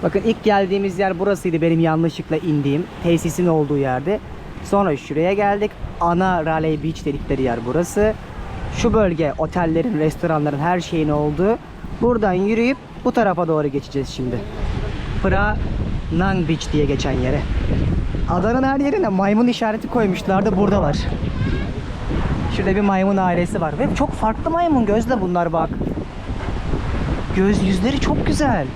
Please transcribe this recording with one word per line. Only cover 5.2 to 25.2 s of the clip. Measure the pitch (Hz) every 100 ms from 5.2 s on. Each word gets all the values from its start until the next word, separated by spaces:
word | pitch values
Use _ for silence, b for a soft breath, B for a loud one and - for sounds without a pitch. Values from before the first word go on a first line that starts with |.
| 170
geldik. | 196 202 202 208 - - -
Ana | 170 170 190 180 160
Raleigh | 160 160 156
Beach | 147 156 -
dedikleri | 143 - 139
yer | 131 117 117
burası. | 131 175 - 214 214 - - - - - -
Şu | 240
bölge | 220 202 165 156 -
otellerin, | 156 180 170 160 143 135
restoranların, | 156 151 175 156 147 143
her | 156 180
şeyin | 170 165 151
olduğu. | 147 151 147 190 240 - - - -
Buradan | 233 240 208
yürüyüp | 180 196 226 233 269 - - 254
bu |
tarafa | 247 214 175 170
doğru | 156 147
geçeceğiz | 139 135 139 131
şimdi. | - 127 117 101 - - - - - - -
Phra | 196 190 208 214 - - - - - 165
Nang | 190 185 156
Beach | 160 -
diye | 156 143
geçen | 139 147
yere. | 131 127 - - - - - - - - - -
Adanın | 170 196 247
her | 262 269
yerine | 277 403 339
maymun | 185 196 208 247
işareti | 240 226 214 -
koymuşlardı, | - 214 180 - 190 202 190
buradalar. | 202 196 156 147 - - - - - - - - - - - - - - - -
Şurada | 196 190
bir |
maymun | 202 196 190 196
ailesi | 185 175 175 175
var | 160 147
ve | 277 -
çok | 285
farklı | - 220 220 339
maymun | 330 349 285 214
Gözde | 208 233 254